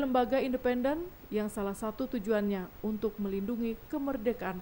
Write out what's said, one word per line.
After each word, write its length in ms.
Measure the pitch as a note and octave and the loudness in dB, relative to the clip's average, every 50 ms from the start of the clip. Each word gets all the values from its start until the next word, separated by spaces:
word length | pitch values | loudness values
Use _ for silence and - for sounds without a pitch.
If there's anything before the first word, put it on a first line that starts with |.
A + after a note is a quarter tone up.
lembaga 400 | C#4+ C4 B3 B3+ B3 A#3 B3+ C4+ | 4 4 4 4 4 4 4 2
independen 640 | B3+ C4+ B3 B3+ - B3 B3 B3 B3 C4+ D4 D#4+ F4 F4+ - - - - | 2 2 0 2 2 2 2 4 2 2 2 0 -2 -6 -8 -14 -10 -4
yang 160 | G3+ G#3+ G#3 | -2 0 0
salah 320 | G#3+ - A3 G3+ G3 G3 - | 0 -2 -2 -2 -2 -2 -2
satu 320 | A3+ G#3+ G#3+ - C4 B3+ - A#3+ | -4 -4 -2 -2 -4 -2 -2 -2
tujuannya 480 | F3+ A3 A3 G#3 G3+ G3+ G3+ F#3+ F3+ - - - | 2 2 2 4 4 2 0 0 -2 -6 -10 -6
untuk 320 | - G#3+ A3 G#3 A3 A3 - - | -4 -2 -2 0 -2 -2 -2 -2
melindungi 560 | G3+ F#3+ G3 G3 G3 G3+ A#3+ A3 A#3 A3+ A3 - - - - | -2 -2 0 -2 -2 -2 -2 0 0 -2 -2 -4 -8 -6 -4
kemerdekaan 640 | D4+ C#4 C#4 C4+ A#3 G#3 A#3+ A3+ - - F#3 F#3 F#3 | -2 -2 -2 -2 0 0 0 0 0 -2 -4 -4 -4